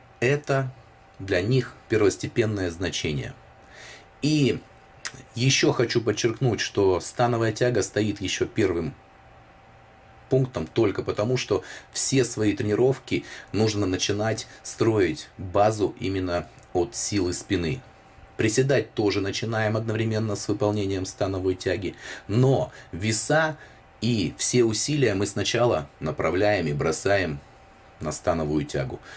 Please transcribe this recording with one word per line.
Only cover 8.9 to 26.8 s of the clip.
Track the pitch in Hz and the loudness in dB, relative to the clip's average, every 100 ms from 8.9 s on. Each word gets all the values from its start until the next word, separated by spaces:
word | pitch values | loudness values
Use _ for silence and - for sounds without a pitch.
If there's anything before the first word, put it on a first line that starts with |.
| - - - - - - - - - - - - - - | -8 -20 -20 -20 -20 -20 -20 -20 -20 -20 -20 -20 -14 0
пунктом | 131 131 85 80 | 0 0 -4 -4
только | - 107 - | 0 0 0
потому, | - 92 110 127 | -4 -2 -2 -2
что | - 98 - - - | 0 -2 -4 -18 -10
все | - - 135 | -4 0 2
свои | 120 - 107 95 | 2 0 0 0
тренировки | 104 104 127 135 - 92 - - - | 0 2 2 2 -2 -4 -4 -16 -6
нужно | 98 110 101 95 | 0 0 0 0
начинать | 92 - 101 110 104 - - | 0 -2 -2 -2 -4 -8 -14
строить | - - 113 107 87 - - - | -8 0 2 4 2 0 -10 -12
базу | 95 98 107 107 92 - | -2 2 4 4 0 -2
именно | 95 95 90 87 85 - - | -4 -2 -2 -4 -6 -14 -6
от | 90 85 - | -2 -2 -2
силы | - 104 90 | -2 0 0
спины. | 87 - 92 85 - - - - - - - | -2 -2 -2 0 -4 -8 -20 -20 -20 -12 0
Приседать | 107 131 135 127 113 | 0 2 2 2 0
тоже | - 104 98 | 0 0 0
начинаем | 98 92 110 110 107 110 | -2 -4 -4 0 0 0
одновременно | 113 107 110 107 110 101 | -2 -2 0 0 -2 -4
с | - | -2
выполнением | 107 104 107 98 95 95 | 0 0 0 -2 -4 -6
становой | - 95 95 95 92 | -4 -4 0 -2 0
тяги, | 107 90 90 - - - - | -2 -2 -4 -10 -14 -14 -2
но | 110 131 117 69 - - | 2 4 4 0 -8 -14
веса | 87 110 107 - 156 160 147 - - - - | -4 -2 0 2 2 2 -4 -14 -20 -20 -4
и | 113 113 - - | -2 0 -2 -2
все | - 123 | 0 4
усилия | 117 107 - 147 117 98 | 4 2 0 2 2 2
мы | 101 | -2
сначала | 104 95 - 123 80 73 - | -2 -2 2 2 2 -4 -8
направляем | 80 78 82 90 104 101 80 | -6 -2 0 2 2 2 0
и | |
бросаем | 71 | 0